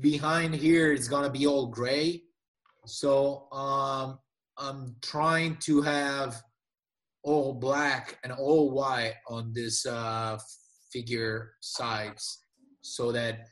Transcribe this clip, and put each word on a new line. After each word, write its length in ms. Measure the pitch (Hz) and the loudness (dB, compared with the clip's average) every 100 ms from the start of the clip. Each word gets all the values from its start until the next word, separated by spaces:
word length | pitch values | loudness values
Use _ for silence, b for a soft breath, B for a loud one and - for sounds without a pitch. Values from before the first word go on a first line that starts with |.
behind 540 | 147 143 151 165 160 | 2 2 2 2 0
here 360 | 151 160 165 156 | 2 4 6 6
it's 160 | 139 117 | 4 2
gonna 220 | 143 143 | 0 0
be 180 | 131 143 | 2 2
all 200 | 139 123 | 4 0
gray, 560 | 113 123 143 160 170 - _ _ _ _ _ 113 | -2 0 2 0 -2 -10 _ _ _ _ _ -14
so, 600 | - 143 139 139 139 - | -2 2 4 4 0 -8
um, 680 | 139 139 139 135 135 131 131 _ _ _ - | -6 -2 0 0 -2 -6 -10 _ _ _ -12
I'm 400 | 135 139 127 117 | -10 -8 -12 -12
trying 560 | - 151 160 160 165 160 | -6 0 2 2 0 -2
to 240 | - 147 | 2 4
have 600 | 147 143 139 139 131 113 - _ _ _ _ _ _ _ | 4 0 0 -2 -4 -6 -16 _ _ _ _ _ _ _
all 300 | 147 151 135 | 0 2 2
black 680 | 120 127 143 143 127 - - | -2 0 2 2 0 -6 -12
and 80 | 127 | -10
all 380 | 127 139 156 139 | -4 4 6 6
white 460 | 135 135 123 113 110 120 | 2 0 0 -2 -6 -8
on 240 | 117 113 | -8 -6
this, 320 | 117 117 113 | -6 -4 -4
uh, 540 | 131 117 113 113 113 107 - - _ _ _ | -2 -4 -4 -4 -4 -6 -12 -20 _ _ _
figure 600 | 127 120 117 113 110 113 _ | -10 -4 -2 -2 -4 -10 _
sides 840 | - - 117 110 107 107 - - _ _ _ _ | -12 -6 -4 -4 -6 -10 -12 -12 _ _ _ _
so 320 | - - 120 | -14 -4 -2
that 360 | 117 117 113 - | -2 -4 -6 -14